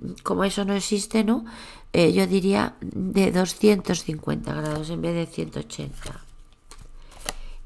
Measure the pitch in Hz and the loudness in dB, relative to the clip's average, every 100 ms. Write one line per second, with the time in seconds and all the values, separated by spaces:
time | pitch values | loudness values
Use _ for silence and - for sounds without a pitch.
0 | 180 180 - 180 196 196 196 202 - 202 | -10 -8 -4 0 0 0 0 0 0 -2
1 | - 220 220 240 - - - - - 170 | 0 2 2 2 -2 -14 -16 -18 -2 4
2 | 165 180 190 190 190 202 - - - 202 | 6 6 4 4 4 2 2 -4 -10 -4
3 | 185 196 190 175 180 - 214 196 - 175 | 0 4 4 4 2 4 6 6 2 -2
4 | - 151 151 151 - 151 151 151 156 165 | -2 -6 -4 -4 -4 -6 -4 -4 -6 -4
5 | 165 170 165 - 156 - - - 139 - | -2 -2 -4 -6 -6 -6 -10 -10 -10 -10
6 | - - - - - _ - - - - | -10 -12 -14 -20 -20 _ -20 -20 -18 -18
7 | - - - - - - | -18 -10 -8 -8 -12 -12